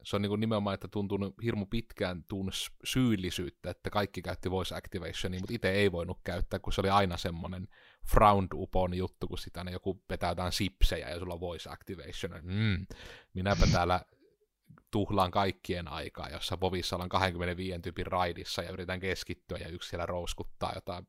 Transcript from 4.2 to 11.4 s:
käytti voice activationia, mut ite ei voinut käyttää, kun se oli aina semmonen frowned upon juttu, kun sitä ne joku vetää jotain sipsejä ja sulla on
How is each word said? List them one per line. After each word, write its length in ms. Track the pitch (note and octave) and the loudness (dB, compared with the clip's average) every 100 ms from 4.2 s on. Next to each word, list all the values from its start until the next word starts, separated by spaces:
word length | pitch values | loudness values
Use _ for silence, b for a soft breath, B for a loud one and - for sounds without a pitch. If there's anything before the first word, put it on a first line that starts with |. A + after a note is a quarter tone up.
käytti 280 | F2 E2+ F#2 | -6 -4 -2
voice 240 | F#2 F2 | -2 -2
activationia, 680 | E2 - F#2+ E2 - F#2+ F#2 | -6 -8 -8 -8 -4 -4 -4
mut 100 | F#2 | -4
ite 200 | A2+ F#2+ | -2 2
ei 220 | G2 G2+ | 4 4
voinut 280 | F2 E2+ F#2 | 4 -2 -6
käyttää, 340 | - F2+ - F#2+ | -4 -2 -2 -2
kun 140 | - | 0
se 80 | - | 2
oli 100 | F#2+ | 6
aina 260 | G2+ F#2+ E2+ | 6 4 0
semmonen 520 | F#2 E2 F2 F#2 F#2+ B B B - | -4 -4 -6 -8 -12 B B B 4
frowned 380 | - G#2+ G2+ F#2 | 8 10 8 4
upon 400 | D2+ F#2+ F#2 F2+ | -2 -2 0 2
juttu, 340 | F2+ F#2 - F2 | 0 -4 -4 -6
kun 100 | F2 | -6
sitä 260 | - - | -8 -8
ne 60 | F2+ | -8
joku 340 | F2+ G2 F#2 - | -6 -4 -6 -6
vetää 200 | F#2+ F#2 | -2 0
jotain 220 | F2 F2+ | 0 -2
sipsejä 560 | - G2 - - E2+ - | 0 -2 6 6 6 -4
ja 80 | E2+ | -8
sulla 160 | F2+ | -6
on 60 | F2 | -6